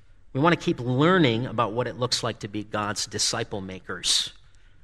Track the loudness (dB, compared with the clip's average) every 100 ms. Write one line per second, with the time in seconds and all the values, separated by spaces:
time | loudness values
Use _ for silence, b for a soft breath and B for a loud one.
0 | -20 -20 -8 0 2 2 0 -2 0 4
1 | 6 6 6 2 0 0 0 -2 -4 -2
2 | -2 -2 -4 -6 -8 -8 -6 -4 -2 -4
3 | -4 -2 -2 -2 -4 -8 -8 -12 -12 -4
4 | 0 0 -2 -10 -20 -20 -20 -20